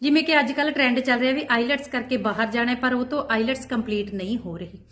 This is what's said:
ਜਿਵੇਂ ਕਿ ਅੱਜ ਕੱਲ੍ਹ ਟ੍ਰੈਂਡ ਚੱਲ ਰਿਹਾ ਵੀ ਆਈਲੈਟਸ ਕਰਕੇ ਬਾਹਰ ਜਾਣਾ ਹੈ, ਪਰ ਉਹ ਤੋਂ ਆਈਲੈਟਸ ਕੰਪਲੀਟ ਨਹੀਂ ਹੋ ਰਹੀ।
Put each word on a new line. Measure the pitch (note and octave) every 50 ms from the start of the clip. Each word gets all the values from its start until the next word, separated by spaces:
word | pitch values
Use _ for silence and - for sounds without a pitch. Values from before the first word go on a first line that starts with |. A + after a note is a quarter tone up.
ਜਿਵੇਂ | B3 D4 C#4+ D#4
ਕਿ | - E4 D#4+ D4
ਅੱਜ | B3+ A3+
ਕੱਲ੍ਹ | C4+ - C#4+ D4+
ਟ੍ਰੈਂਡ | D4 C#4+ C4+ B3 A#3+ C4
ਚੱਲ | B3+ C4+ B3 A#3
ਰਿਹਾ | B3+ B3+
ਵੀ | C4 D4 D4+ -
ਆਈਲੈਟਸ | A#3+ A#3 A#3+ A#3+ C#4+ C#4 C#4 -
ਕਰਕੇ | - B3 A3+ - C4
ਬਾਹਰ | A#3 G3 G#3+ G3+ G#3 A3+
ਜਾਣਾ | G#3+ G#3 A#3+ A#3 B3
ਹੈ, | B3
ਪਰ | B3 B3+ B3+ B3+
ਉਹ | B3 B3
ਤੋਂ | B3 D4+ D4 - -
ਆਈਲੈਟਸ | A3+ A3 A3+ A#3 C4 C4 -
ਕੰਪਲੀਟ | - C4 A3+ A3 - G#3 G#3 G3+ G3+ G3+
ਨਹੀਂ | F#3+ F3+ G3 A#3 A#3
ਹੋ | - F3 E3 E3+
ਰਹੀ। | F3 E3+ - - - _